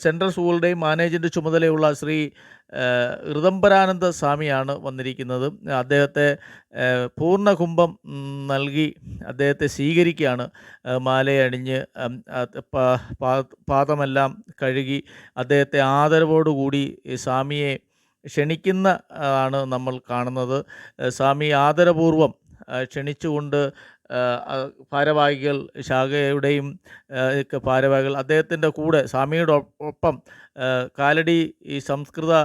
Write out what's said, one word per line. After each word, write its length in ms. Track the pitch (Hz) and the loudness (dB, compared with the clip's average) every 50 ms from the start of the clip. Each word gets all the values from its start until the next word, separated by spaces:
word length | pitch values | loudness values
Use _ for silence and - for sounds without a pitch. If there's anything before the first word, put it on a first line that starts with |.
സെൻട്രൽ 280 | - 160 156 165 190 190 175 | 0 0 0 2 -2 -2 0
സ്കൂളുടെയും 460 | 185 175 175 175 170 170 175 180 170 | 0 0 0 2 2 2 0 0 0
മാനേജ്മെന്റ് 560 | 160 151 156 165 170 170 165 170 165 165 - | 0 0 0 2 0 0 0 -2 -2 -2 -2
ചുമതലയുള്ള 580 | 175 151 160 160 165 165 160 156 156 156 151 147 - | -2 -2 0 2 4 4 4 4 4 2 2 2 0
ശ്രീ, 180 | 151 147 156 156 151 139 - - - - - _ _ _ - | -4 -4 -2 -2 -4 -4 -8 -16 -20 -20 -20 _ _ _ -8
ഏഹ്, 600 | - 131 123 123 123 120 123 - - - - 147 | -4 -2 0 2 0 0 -2 -4 -8 -8 -6 -4
ഋതംബരാനന്ദ 680 | 151 160 185 190 190 185 202 196 190 190 185 185 175 180 180 | 0 2 2 2 4 4 6 6 6 6 4 2 0 0 -2
സ്വാമിയാണ് 640 | 160 - 156 143 143 147 156 147 139 135 135 139 143 - | 0 0 0 0 0 0 0 -2 0 -2 -2 -4 -6 -6
വന്നിരിക്കുന്നത്. 640 | - 139 131 131 127 131 127 - 127 123 127 123 131 139 - - - 147 139 127 | -8 -10 -8 -8 -8 -8 -8 -8 -6 -6 -4 -4 -4 -4 -6 -8 -8 -4 -4 -4
അദ്ദേഹത്തെ, 480 | 123 131 143 143 143 139 - 147 147 147 139 - - - - - _ _ - 123 127 | 0 2 2 2 2 2 2 2 2 2 0 -2 -8 -20 -20 -20 _ _ -6 -2 0
ഏഹ്, 240 | 127 127 123 123 123 - | 0 0 0 -2 -4 -6
പൂർണ്ണകുംഭം, 760 | - 156 170 190 196 202 202 196 151 175 170 165 170 170 165 - - _ | -2 0 2 2 4 4 2 2 2 0 0 2 2 2 2 0 -10 _
ഉം, 420 | 147 143 139 139 139 139 139 139 | -14 -12 -12 -10 -10 -10 -8 -6
നൽകി 400 | 139 135 135 139 143 139 151 156 147 - - - - - - - - | -4 -2 -2 -2 -2 -2 -2 -2 -2 -4 -10 -18 -16 -16 -14 -12 -12
അദ്ദേഹത്തെ 360 | 127 131 139 143 139 - 151 139 - | -4 0 0 0 0 0 -2 -4 -2
സ്വീകരിക്കുകയാണ്. 680 | - 139 151 165 170 175 170 160 151 156 131 123 123 87 - - - - - - _ _ | -2 -2 2 4 4 4 4 2 0 -2 -2 -2 -2 -6 -10 -12 -20 -20 -20 -20 _ _
ഏഹ്, 140 | 123 127 127 127 | -6 -4 -2 0
മാലയണിഞ്ഞ്, 720 | 131 131 131 131 139 139 135 131 127 127 127 127 131 131 131 135 - _ 131 127 | 0 2 2 2 2 2 2 2 2 0 -4 -6 -4 -4 -6 -6 -8 _ -10 -8
ഉം, 100 | 117 127 - - - - | -8 -8 -10 -14 -10 -8
അത് 240 | 127 123 - - - - _ | -6 -6 -6 -8 -16 -14 _
പാ-, 280 | - 135 127 127 127 123 - - - - | -2 0 2 2 2 0 -2 -10 -10 -4
പാ-, 280 | 131 127 131 135 131 - - _ _ | -2 -2 -2 -2 -4 -6 -14 _ _
പാദമെല്ലാം 760 | - 139 135 139 135 151 147 143 135 135 139 139 131 - 214 - - - - | 0 2 2 2 2 0 -2 -2 -2 0 0 0 0 -2 -8 -18 -20 -10 -6
കഴുകി 400 | 143 131 127 135 135 131 139 139 - - - - - - _ | -4 -2 -2 -2 -2 -4 -6 -6 -8 -12 -20 -20 -20 -14 _
അദ്ദേഹത്തെ 440 | 127 127 127 143 143 139 139 - 143 135 135 135 | -8 -2 2 2 2 2 2 2 2 2 4 4
ആദരവോടുകൂടി 840 | 143 147 151 160 160 165 156 160 160 160 156 151 135 139 139 139 143 139 - - - _ | 4 4 4 6 4 4 4 4 4 4 2 0 0 -2 -2 0 -2 -4 -4 -8 -14 _
ഈ 120 | 139 131 123 - | -10 -10 -6 -4
സ്വാമിയെ 480 | 139 127 131 135 143 147 147 147 143 135 - - _ _ _ _ _ _ _ _ | -2 -2 -2 -2 -2 -4 -4 -4 -4 -4 -6 -10 _ _ _ _ _ _ _ _
ക്ഷണിക്കുന്ന, 640 | 127 - 160 143 151 165 160 - 190 185 185 190 190 175 - - _ - - 147 139 135 135 | -4 -2 -2 0 0 -2 -2 -2 -2 0 2 2 2 0 0 -4 _ -10 -6 -2 0 0 0
ആണ് 180 | 131 131 135 139 135 131 131 | 0 0 -2 -4 -4 -4 -4
നമ്മൾ 240 | 127 127 131 127 127 - - | -4 -4 -6 -8 -8 -8 -6
കാണുന്നത്. 480 | 123 123 123 123 127 131 127 123 131 139 - - - - - - _ - | -4 -4 -4 -4 -4 -4 -4 -2 -4 -4 -6 -8 -18 -20 -20 -20 _ -6
ഏഹ്, 120 | 131 127 120 | -6 -6 -2
സ്വാമി 320 | - 135 135 139 147 151 151 147 139 139 | 0 2 2 2 2 0 2 2 4 4
ആദരപൂർവ്വം, 680 | 147 151 165 175 175 170 160 165 165 156 156 156 131 - _ _ _ - _ - - | 4 4 4 4 4 4 4 4 4 4 4 2 2 2 _ _ _ -20 _ -14 -10
ഏഹ്, 180 | 127 127 131 - | -6 -6 -6 -6
ക്ഷണിച്ചുകൊണ്ട്, 720 | - 147 139 143 143 - - 160 147 147 147 143 147 143 143 139 139 - - - _ _ _ _ 127 | -8 -8 -8 -8 -8 -6 -4 -4 -4 -4 -4 -2 0 0 0 -2 -4 -10 -20 -20 _ _ _ _ -4
ഏഹ്, 240 | 123 123 123 120 120 - | -2 -2 -2 -2 -4 -6
ആ 100 | - 143 131 131 143 - - 131 _ | -6 -6 -6 -6 -8 -12 -18 -14 _
ഭാരവാഹികൾ, 760 | 147 139 147 151 151 151 147 143 147 135 131 147 143 139 139 - _ - | -2 0 0 2 4 4 4 2 2 0 -2 -2 -2 -4 -6 -10 _ -14
ശാഖയുടെയും, 840 | 131 - 131 131 131 135 143 147 143 139 139 143 139 139 147 143 139 143 - - _ - - - _ _ 139 | -6 -2 0 0 0 0 0 0 0 0 0 0 0 0 0 0 -2 -6 -12 -16 _ -20 -20 -20 _ _ -6
ഏഹ്, 240 | 131 131 131 139 139 | -4 -2 0 0 -2
ഒക്കെ 160 | 135 - - 131 - | -4 -4 -6 -4 0
ഭാരവാഹികൾ 460 | 135 127 131 131 135 135 135 135 139 139 139 | 2 2 4 4 4 2 2 2 0 -2 -4
അദ്ദേഹത്തിൻ്റെ 480 | 131 135 156 160 160 - 175 156 160 156 | -2 2 2 2 2 0 -2 -2 -2 -2
കൂടെ, 360 | 151 156 151 160 160 147 127 113 | -2 -2 0 2 2 2 2 0
സ്വാമിയോടൊപ്പം, 1040 | - 131 135 143 160 165 170 156 151 147 - - _ _ 147 151 143 _ - 165 139 120 _ _ - - - _ _ | -2 -2 -2 0 0 0 2 2 2 2 0 -4 _ _ -12 -12 -8 _ -2 -2 -2 -2 _ _ -20 -20 -20 _ _
ഏഹ്, 280 | - 131 131 131 127 127 - - | -6 -4 -2 -2 -2 -4 -6 -4
കാലടി 420 | - 139 143 151 160 165 165 170 165 160 156 - _ _ | 0 0 2 2 2 2 2 2 2 0 -2 -6 _ _
ഈ 140 | - 143 139 - - | -10 -10 -8 -4 -4
സംസ്കൃത, 440 | 139 143 147 - _ 160 156 160 165 156 | -6 -6 -6 -10 _ -6 0 2 4 4